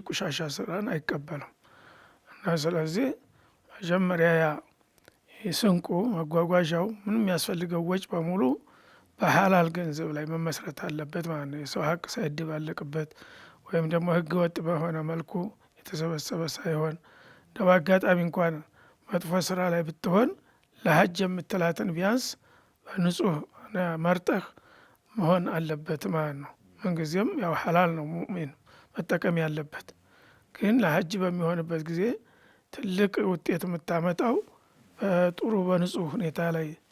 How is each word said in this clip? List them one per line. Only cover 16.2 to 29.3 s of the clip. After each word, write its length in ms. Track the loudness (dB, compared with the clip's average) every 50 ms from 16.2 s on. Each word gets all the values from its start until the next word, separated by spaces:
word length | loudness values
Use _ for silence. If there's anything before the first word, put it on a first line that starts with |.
| -6 -6 -6 -4 -4 -6
ሳይሆን፣ 460 | -6 -6 -4 -4 -2 0 -2 -2 -4 -6 _ _ -20 -20 -20 -20 -20 -20 _
እንደው 260 | _ -6 2 6 6
አጋጣሚ 480 | 6 6 6 4 4 4 6 4 4 4
እንኳን 340 | 2 0 0 0 0 0 -2 -4 -8 _ _ _ -20 -20 _ _ _ -4
መጥፎ 320 | -4 -4 -2 -2 -2 -2
ስራ 200 | 0 0 -2 -2 0 0
ላይ 140 | 0 0 -2
ብትሆን 480 | -4 -6 -6 -2 2 4 4 4 2 0 -6 _ _ _ _ _ _ _ _ 2
ለሐጅ 340 | 4 6 6 6 4 2 -2
የምትላትን 680 | -2 -2 -2 -4 -4 -2 0 0 2 0 0 0 -2 -4
ቢያንስ 340 | -2 0 0 2 2 0 0 -4 -10 -12 _ _ _ _ _ _ _ _ _
በንጹህ 500 | -8 -4 0 0 0 2 2 0 0 0 -2 -4 -10 _ -20 -14 -8 -4 -2 -2 -2 -2 0
መርጠህ 440 | 2 2 2 2 2 0 0 0 -2 -6 -14 -20 -20 _ -20 -20 -20 _ _ _ _ _ -4
መሆን 280 | 0 2 4 4 4 2 0
አለበት 540 | -2 -2 -2 -4 -4 -6 -6 -6 -6 -4 -4 -2
ማለት 280 | -2 -2 -2 -2 -6
ነው። 140 | -8 -12 -16 -18 _ _ _ _ -6
ምንጊዜም 520 | -4 -4 -2 -2 -2 -2 0 0 0 0 0 -2
ያው 140 | -2 -2 -2
ሐላል 360 | -2 0 2 4 4 4 4 2
ነው 120 | -2 -6 -6
ሙእሚን 420 | -6 -6 -6 -6 -6 -6 -6 -8 -10 _ _ _ -20 -20 -20 _ -10
መጠቀም 440 | -8 -4 -2 0 0 0 0